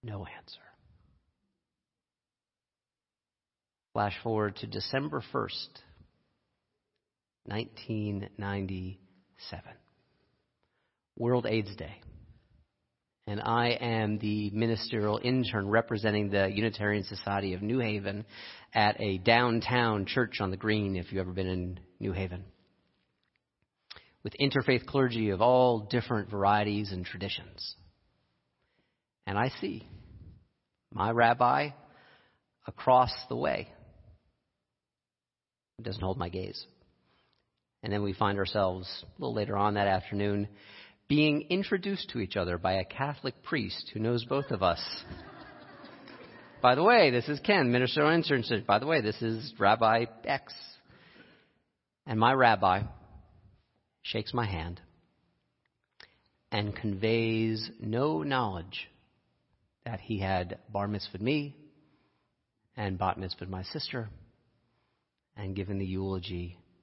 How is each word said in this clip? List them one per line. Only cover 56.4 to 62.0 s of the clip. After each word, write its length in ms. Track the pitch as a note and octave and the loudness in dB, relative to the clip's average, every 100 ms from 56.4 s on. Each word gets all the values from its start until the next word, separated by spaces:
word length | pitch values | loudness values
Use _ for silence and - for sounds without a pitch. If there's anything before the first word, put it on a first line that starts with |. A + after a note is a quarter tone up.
| _ | _
and 240 | G#2 G#2 | -4 -4
conveys 960 | G#2 G#2+ G2 A2 A#2 A2+ A2+ A2+ A2 G#2+ - | -4 -4 0 2 2 2 2 0 0 -6 -10
no 440 | G#2+ A#2 C#3+ D#3+ | -4 0 0 0
knowledge 640 | D3 C3 A2+ F2+ F2+ - - _ _ _ _ _ _ _ _ _ | -2 0 0 -4 -8 -12 -14 _ _ _ _ _ _ _ _ _
that 160 | - A#2 | -10 -10
he 180 | - G#2+ | -4 -2
had 400 | F#2+ F#2+ F2+ F#2 - | 0 0 -2 -8 -6
bar 200 | G2+ G2+ | -2 -2
mitzvahed 320 | G#2 - F#2 | -2 -6 -4
me 360 | G#2+ D3+ C#3+ C#3 - _ _ _ | 0 0 -2 -10 -20 _ _ _